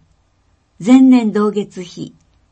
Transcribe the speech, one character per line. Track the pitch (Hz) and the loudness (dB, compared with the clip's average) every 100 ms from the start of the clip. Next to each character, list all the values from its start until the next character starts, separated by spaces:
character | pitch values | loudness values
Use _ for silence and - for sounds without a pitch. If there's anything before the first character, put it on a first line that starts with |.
| _ _ _ _ _ _ _ - | _ _ _ _ _ _ _ -8
前 | 185 262 | 2 4
年 | 262 247 220 | 4 2 0
同 | 202 208 | -4 -4
月 | 202 196 185 | -6 -10 -14
比、 | 170 - - _ _ _ _ | -18 -18 -18 _ _ _ _